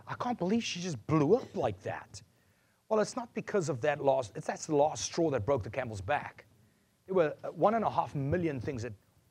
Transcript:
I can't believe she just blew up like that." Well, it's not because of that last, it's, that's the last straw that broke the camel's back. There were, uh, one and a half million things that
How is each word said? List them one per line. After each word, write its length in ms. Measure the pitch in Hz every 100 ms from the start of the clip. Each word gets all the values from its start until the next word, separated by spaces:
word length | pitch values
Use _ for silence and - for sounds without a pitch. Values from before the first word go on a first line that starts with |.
| -
I 80 |
can't 240 | - 247 247
believe 240 | 175 233
she 160 | - 175
just 240 | 180 131 -
blew 280 | 139 143
up 200 | 233 - 190
like 240 | 127 95
that." 400 | 104 78 - - - _ _ _ _ _ -
Well, 120 | 220
it's 160 | 208 -
not 160 | 240
because 340 | - - 208 156
of 120 | 131
that 240 | 147 143
last, 320 | 139 135 127 -
it's, 100 | -
that's 200 | 196 -
the 100 | 147
last 280 | 151 147
straw 260 | - - 165
that 140 | 131
broke 200 | 101 139
the 60 | 104
camel's 300 | 120 127 104
back. 440 | 92 143 - - - _ _ _ _ _ -
There 80 |
were, 200 | 185 151 139
uh, 60 | 143
one 260 | 156 180
and 100 | 226
a 60 | 170
half 240 | 127 160
million 460 | 147 139 175 165 135
things 220 | 131 131
that 100 | 117 104 _ _ _